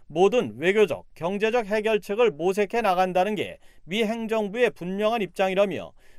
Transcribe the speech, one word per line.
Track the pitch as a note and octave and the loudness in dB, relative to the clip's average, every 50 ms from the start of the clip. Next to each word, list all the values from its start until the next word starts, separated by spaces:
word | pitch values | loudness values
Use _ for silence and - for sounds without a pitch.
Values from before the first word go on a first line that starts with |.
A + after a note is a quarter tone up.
| - - | -16 -6
모든 | C#3+ E3 F#3+ G3+ A3+ B3+ F#3 A2+ G#2 A#2+ | 2 4 4 4 4 2 0 -2 -4 -2
외교적, | D3+ F#3 G3+ A3 G#3 D#3+ A#2+ F2 - - - | 0 2 4 4 2 2 0 -4 -10 -14 -12
경제적 | - D3+ F3+ G3 G3+ G#3+ A3 A3+ B3 A3 | -8 -6 -4 -2 -2 0 0 0 0 0
해결책을 | F#3 G#3+ A3 G3+ A3 A3 G#3 - - G3+ A3 B3 G#3+ | 0 -2 -2 0 0 0 0 -2 -2 0 2 2 2
모색해 | D3 D3 E3 F#3+ F#3+ G#3 G3+ F#3+ - A#3+ | 2 0 -2 0 0 0 0 0 0 0
나간다는 | A3 G3 F3+ F3+ F#3 F#3 F3+ F#3 F#3 G#3 G#3+ | 0 2 2 2 2 2 2 2 2 2 0
게 | F3 A2+ - - - - - - - - D3+ | -4 -4 -6 -10 -14 -20 -20 -20 -20 -10 -4
미 | F#3 A3+ | -2 -2
행정부의 | A3 G3+ A#3 A#3 A3+ G3+ A3 A3 G#3 G3 F#3+ A#3+ B3+ G#3+ | 0 -2 -2 -4 -4 -2 -2 -2 -2 -2 0 0 0 0
분명한 | - - F3 F3+ F#3+ G3 G#3+ G#3+ A#3 A#3 | 0 -2 -8 -6 -2 -2 0 0 0 0
입장이라며 | F#3+ D#3+ - - F#3+ F#3+ F#3 F#3+ G#3 G3+ D#3 G#2 E2+ - - - - - - | -2 -4 -2 -2 0 2 2 2 2 2 0 -4 -8 -10 -16 -20 -20 -20 -20